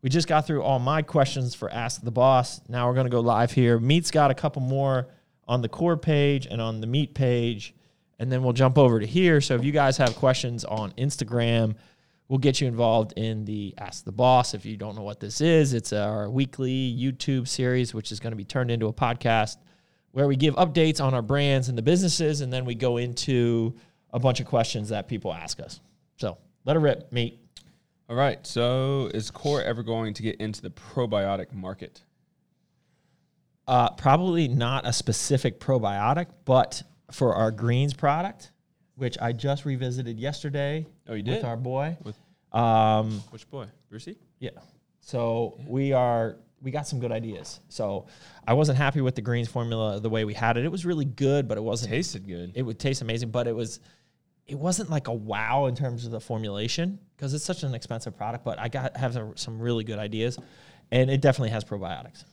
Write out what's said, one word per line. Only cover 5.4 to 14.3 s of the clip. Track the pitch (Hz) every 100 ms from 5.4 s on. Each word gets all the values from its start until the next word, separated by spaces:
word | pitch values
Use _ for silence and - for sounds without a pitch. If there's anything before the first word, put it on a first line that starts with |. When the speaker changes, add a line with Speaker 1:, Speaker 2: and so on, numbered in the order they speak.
| -
Speaker 1:
on | 123
the | 117
Core | - 170 165
page | - 147 143 139 127
and | 113
on | 113 110
the | 113
Meat | 131 147 -
page, | 131 123 117 110 - _ _ _ _ _
and | 120
then | 127
we'll | 127
jump | 120 131 131
over | 131 113
to | 107
here. | 131 185 156
So | 135 123
if |
you | 131
guys | 147 139 131
have | 127 110
questions | 135 127 127 120 -
on | 107 104
Instagram, | 90 127 - 110 120 117 117 113 107 _ _ _ _ _
we'll | 131
get | 139 131
you | 135
involved | 113 117 113 110 -
in | 110 110 107
the | 107 101 -
Ask | 98 - -
the |
Boss. | 101 127